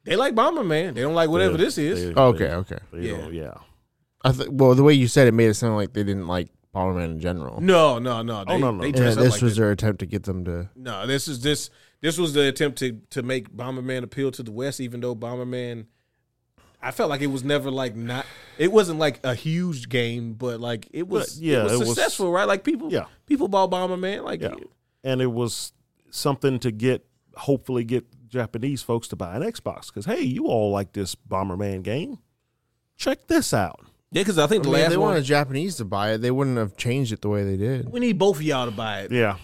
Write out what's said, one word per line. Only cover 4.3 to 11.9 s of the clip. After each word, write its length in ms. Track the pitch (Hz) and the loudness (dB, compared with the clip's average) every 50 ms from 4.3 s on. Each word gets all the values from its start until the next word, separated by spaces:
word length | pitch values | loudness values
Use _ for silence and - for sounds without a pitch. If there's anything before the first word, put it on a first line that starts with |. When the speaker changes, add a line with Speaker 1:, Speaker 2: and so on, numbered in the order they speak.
| 127 | 0
Speaker 3:
th-, 160 | 131 135 - | 0 -2 -4
well, 260 | 143 131 135 127 127 | 2 6 8 8 8
the 80 | 131 139 | 10 8
way 120 | 151 151 | 8 8
you 120 | 135 123 | 8 6
said 220 | 113 - 151 131 120 | 4 6 6 6 8
it 40 | 113 | 8
made 140 | 117 117 110 | 6 6 4
it 60 | 107 | 4
sound 220 | - 123 117 110 | 2 0 0 0
like 160 | 104 101 - - | 0 -2 -2 -2
they 100 | 104 101 | -2 -2
didn't 240 | 101 98 98 90 | 0 -2 -2 -2
like 220 | 82 90 90 85 - _ _ _ _ - | -2 -2 -2 -2 -4 _ _ _ _ -4
Bomberman 300 | 98 92 92 90 87 85 | -2 -2 -2 -2 -2 -4
in 160 | 82 82 78 | -4 -6 -4
general. 400 | 80 87 90 87 71 62 55 - | -4 -4 -4 -4 -6 -8 -6 -2
Speaker 1:
No, 380 | 165 190 185 170 156 147 123 117 | 2 4 6 6 6 6 4 2
no, 240 | 123 127 120 113 113 | -2 -4 -4 -4 -4
no. 220 | 117 113 104 98 | -4 -6 -6 -4
They, 80 | 101 175 | -2 0
Speaker 2:
Oh, 40 | 180 | 0
no, 120 | 139 123 110 | 2 0 0
no. 80 | 90 | 0
Speaker 1:
they 80 | 85 147 | -2 -2
Speaker 3:
And 80 | 135 | 2
Speaker 1:
dress 200 | 131 123 120 110 | 2 4 4 4
Speaker 3:
this 100 | 110 - | 4 4
Speaker 1:
up 60 | 127 113 | 4 4
like 80 | - 127 | 4 2
Speaker 3:
was 120 | 117 101 | 2 2
Speaker 1:
that. 40 | 110 | 4
Speaker 3:
their 100 | 110 104 | 2 2
attempt 300 | 104 95 110 110 98 - | 2 2 0 -2 -2 -2
to 60 | 98 | -4
get 160 | - 107 98 - | -6 -6 -6 -4
them 200 | 98 92 92 90 | -4 -6 -6 -4
to 240 | 87 85 85 87 95 _ | -6 -6 -6 -8 -10 _
Speaker 1:
No, 320 | 127 127 127 107 95 101 | -14 -12 -10 -10 -6 -4
this 220 | 123 135 139 - 160 | -2 -2 -2 -2 -4
is, 140 | 143 120 123 | -6 -4 -2
this, 260 | 147 147 - - - _ _ _ _ | 0 0 -2 -4 -10 _ _ _ _